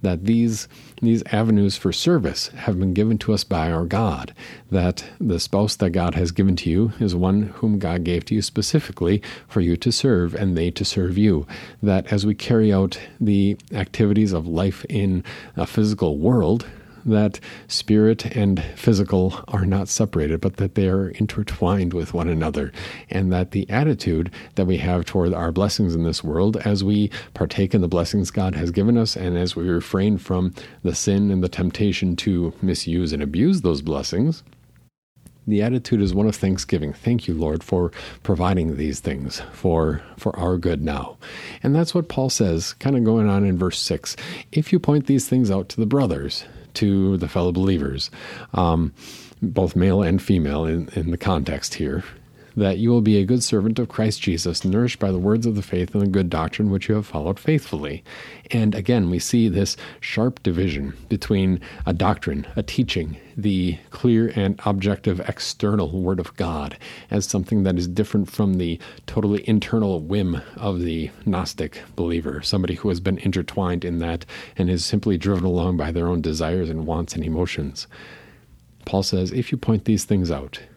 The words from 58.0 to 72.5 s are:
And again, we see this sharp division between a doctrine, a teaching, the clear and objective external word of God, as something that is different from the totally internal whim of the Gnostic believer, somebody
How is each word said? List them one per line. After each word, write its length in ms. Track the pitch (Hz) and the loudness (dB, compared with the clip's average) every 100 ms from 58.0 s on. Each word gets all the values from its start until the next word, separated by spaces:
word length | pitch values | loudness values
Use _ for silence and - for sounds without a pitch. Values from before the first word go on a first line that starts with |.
| - - - - - | -12 -18 -18 -20 -4
And 240 | 120 107 | 0 2
again, 360 | 101 95 123 90 | 0 0 2 2
we 80 | 87 | 0
see 300 | - 120 110 | 0 2 2
this 280 | 95 98 - - - | 2 -2 -4 -12 -14
sharp 420 | - - 120 127 | -8 -2 -2 0
division 520 | - 85 92 71 69 - - | -2 0 0 -2 -6 -10 -6
between 520 | 104 - 101 95 90 - - - | -4 0 2 2 0 -4 -8 -4
a 60 | |
doctrine, 540 | 87 95 - - 71 - - | 0 0 0 -4 -6 -6 -6
a 60 | |
teaching, 540 | 107 - 120 - 80 78 - - | -4 -2 -2 -2 -4 -8 -12 -4
the 420 | 104 95 90 80 - | 0 2 0 -2 -8
clear 400 | - 123 113 113 113 | -2 2 4 2 0
and 240 | 98 101 - | 0 0 -2
objective 540 | 98 101 98 - 90 | 0 0 0 0 -2
external 720 | - - - - 107 104 80 | -4 -6 -8 -2 0 2 0
word 300 | 87 90 92 | -2 -2 -2
of 160 | 85 - | -4 -4
God, 400 | 85 80 71 - - - - | -4 -4 -6 -10 -18 -20 -4
as 140 | 104 | -2
something 380 | - 101 92 110 | 0 -2 0 2
that 160 | 95 90 | 2 0
is 100 | 87 | -2
different 420 | 90 104 107 90 | -2 0 0 -2
from 240 | - 101 | 0 2
the 240 | 92 87 82 - - - | 2 0 -4 -10 -18 -6
totally 420 | - 104 104 - | -2 0 0 2
internal 520 | 107 - 113 104 90 | 0 2 0 0 -2
whim 420 | 78 101 92 82 - - | -2 -2 0 -2 -6 -8
of 240 | 107 90 | -4 -2
the 300 | 87 82 78 - | -2 -4 -6 -6
Gnostic 580 | - 92 87 - 78 - - - | -2 -2 -4 -6 -8 -10 -16 -6
believer, 460 | 85 85 76 69 | -2 -2 -4 -6
somebody 320 | - | -2